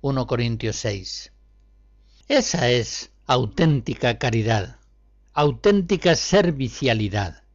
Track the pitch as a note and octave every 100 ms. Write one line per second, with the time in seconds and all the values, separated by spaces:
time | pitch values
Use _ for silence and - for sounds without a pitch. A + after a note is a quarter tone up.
0 | C#3 C3+ B2 B2 A#2+ A2+ A2 G2+ A2+ G2+
1 | F2+ - - _ _ _ _ _ _ _
2 | _ _ _ C#4 - - B2 B2 A2+ -
3 | - _ - B2+ A#2 - E3 C#3+ - -
4 | B2 A#2 C3 A2+ A2 A2+ G2 - _ _
5 | _ _ _ - D3 A#2 G#3 G3+ F3 F#3+
6 | F3 D#3+ - F#3+ F3 C#3+ C3 - C3 A2
7 | G#2+ G#2 F#2+ D#2 _